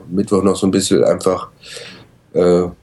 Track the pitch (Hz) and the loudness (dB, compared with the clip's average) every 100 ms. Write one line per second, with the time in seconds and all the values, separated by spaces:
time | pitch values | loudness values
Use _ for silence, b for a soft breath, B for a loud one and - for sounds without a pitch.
0 | - 92 98 98 98 92 98 95 - 98 | -6 -4 0 2 2 2 0 0 2 2
1 | - 90 92 90 - - B B B B | 2 0 -2 -4 -6 -18 B B B B
2 | B _ _ 85 90 90 87 - | B _ _ 0 2 2 0 -8